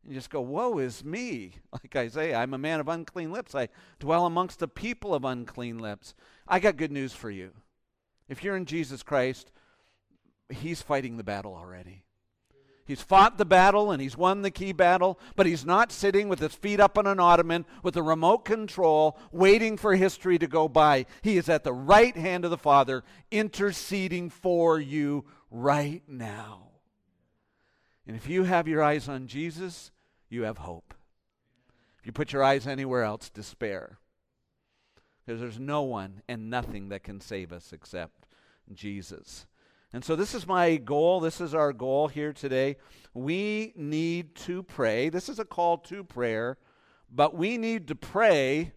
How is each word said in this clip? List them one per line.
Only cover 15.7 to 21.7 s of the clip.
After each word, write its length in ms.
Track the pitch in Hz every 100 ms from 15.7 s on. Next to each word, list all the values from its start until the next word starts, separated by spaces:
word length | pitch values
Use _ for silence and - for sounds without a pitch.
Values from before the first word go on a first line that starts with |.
| 190 233
sitting 380 | - 202 196 208
with 80 | 180
his 160 | 151
feet 260 | - 208 208
up 200 | 202 208
on 80 | 196
an 120 | 190
ottoman 460 | 175 170 165 170 156 -
with 160 | 180 175
a 60 |
remote 420 | 156 160 165 226 -
control 720 | 220 214 - 170 151 156 - -
waiting 440 | 165 190 214 220 214
for 200 | 214 190
history 420 | 190 - 185 175
to 80 | 160
go 220 | 156 156
by. 400 | 147 151 139 127 -
He 140 | 214 190
is 120 | 160
at 140 | 156
the 100 | 147